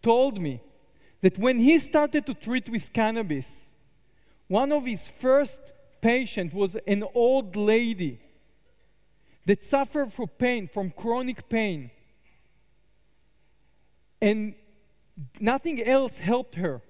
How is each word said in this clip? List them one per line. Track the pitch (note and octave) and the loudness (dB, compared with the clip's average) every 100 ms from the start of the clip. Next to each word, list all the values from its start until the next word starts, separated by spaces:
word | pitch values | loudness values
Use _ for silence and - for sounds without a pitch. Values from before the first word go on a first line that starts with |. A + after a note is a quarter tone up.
told | A#3 A#3 C4+ G#3 | 4 4 4 0
me | D#3+ B2 - _ _ _ _ _ | -6 -6 -14 _ _ _ _ _
that | F#3+ F#3 | 2 2
when | A#3 B3 | 0 4
he | B3 E4 | 6 6
started | - D4+ D4 D4+ C#4+ | 4 0 2 0 -4
to | |
treat | G3+ - B3 A3+ | -10 -4 -6 -4
with | A3+ - | -8 -4
cannabis, | - A3 A3+ G3+ D3 B2+ - - _ _ _ _ _ _ _ _ | -2 0 0 -4 -6 -6 -18 -20 _ _ _ _ _ _ _ _
one | F#3+ C#4 | 0 0
of | D4 B3+ | -2 -2
his | G#3 - - | -8 -10 -4
first | B3+ C4+ D4 - - - _ _ | 2 4 2 -6 -20 -20 _ _
patients | A3+ B3 A#3+ - F3 | 2 2 -2 -6 -6
was | F3+ G3 G3+ - | -2 -2 -2 -2
an | G3+ G3+ | -2 0
old | A#3+ A#3 C4+ G#3 F#3 | 2 4 4 0 -2
lady | G#3 A3+ A#3+ G#3 E3 A#2+ _ _ _ _ _ _ _ _ _ _ _ _ | 2 2 2 -2 -6 -8 _ _ _ _ _ _ _ _ _ _ _ _
that | - G3+ | -2 -2
suffered | - C#4 C4+ D4+ C4+ | 2 0 0 -4 -4
from | - A3 - | -6 -10 -2
pain, | B3 A#3+ F#3+ | -2 -2 -6
from | - F#3+ | -6 -8
chronic | - A#3 A#3+ B3+ A#3+ - | -6 -4 -4 -4 -8 -4
pain, | A3+ G#3+ D#3+ A#2+ _ _ _ _ _ _ _ _ _ _ _ _ _ _ _ _ _ _ _ _ _ _ _ | -2 -2 -4 -10 _ _ _ _ _ _ _ _ _ _ _ _ _ _ _ _ _ _ _ _ _ _ _
and | G#3 G#3+ G#3+ G3 _ _ _ _ _ - C#3 - | 0 0 -4 -10 _ _ _ _ _ -18 -18 -4
nothing | G#3+ C4+ E4 C#4 | -2 0 -2 -4
else | A3 C4 C4 - | 2 2 2 -4
helped | E3 B3 - | -2 -2 -2
her. | - F3 B2+ - | -6 -6 -6 -14